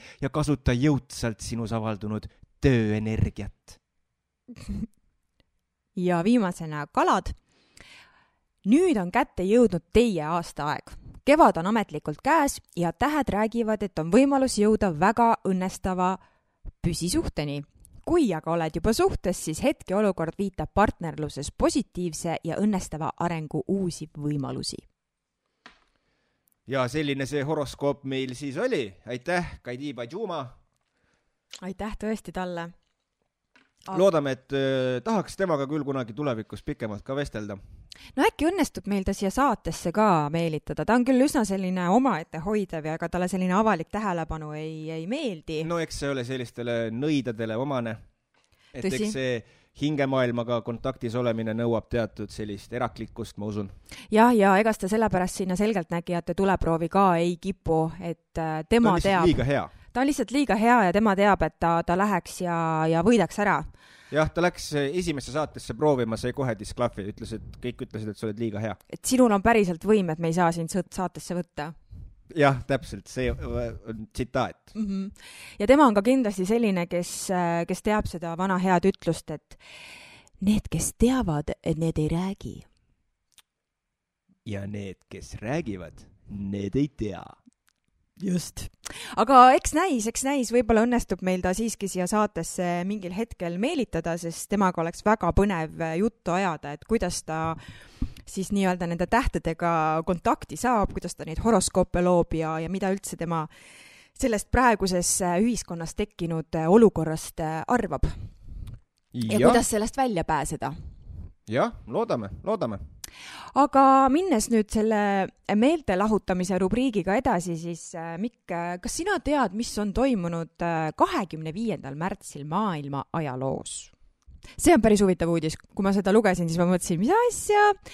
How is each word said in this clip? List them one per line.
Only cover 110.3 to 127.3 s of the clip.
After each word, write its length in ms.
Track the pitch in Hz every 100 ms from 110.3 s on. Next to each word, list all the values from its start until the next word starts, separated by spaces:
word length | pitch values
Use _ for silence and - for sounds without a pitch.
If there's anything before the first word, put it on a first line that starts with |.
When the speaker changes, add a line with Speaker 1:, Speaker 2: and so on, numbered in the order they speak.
| 151 143 147 120 156 - - - - - - -
Speaker 1:
Jah, 260 | 117 220 -
loodame, 460 | - 139 233 139 101 95
loodame. 380 | - 220 120 98 - - - - - - -
Speaker 2:
Aga 560 | 254 285 269 269 269 269
minnes 380 | 285 381 220 -
nüüd 220 | 226 208
selle 540 | 220 220 214 208 196 185 - -
meeltelahutamise 1080 | 208 254 330 269 180 214 208 - 180 180 185
rubriigiga 580 | 190 226 269 214 175 214
edasi, 420 | 269 175 175 165
siis, 240 | 170 165 -
äh, 240 | 175 165 170
Mikk, 300 | 233 - -
äh, 280 | 170 175 180
kas 160 | 240 -
sina 220 | 370 381
tead, 320 | - 294 220
mis 200 | 202 233 208
on 160 | 208
toimunud, 640 | 202 269 226 170 170 160 -
äh, 360 | 170 165 156
kahekümne 580 | - 330 339 190 156 160
viiendal 420 | 170 226 165 135
märtsil 520 | 143 180 202 - 143 151
maailma 560 | 170 214 160 143 139 -
ajaloos? 800 | 165 151 127 131 - - - - _ _ _ - - -
See 200 | - -
on 80 | 320
päris 200 | 220 208
huvitav 260 | 196 180 170
uudis. 300 | 170 160 - _
Kui 100 | -
ma 80 | 196
seda 200 | 196 190
lugesin, 360 | 214 214 180 170
siis 100 | 165
ma 60 | 175
mõtlesin, 320 | 180 - 170
mis 140 | 226
asja? 540 | 427 480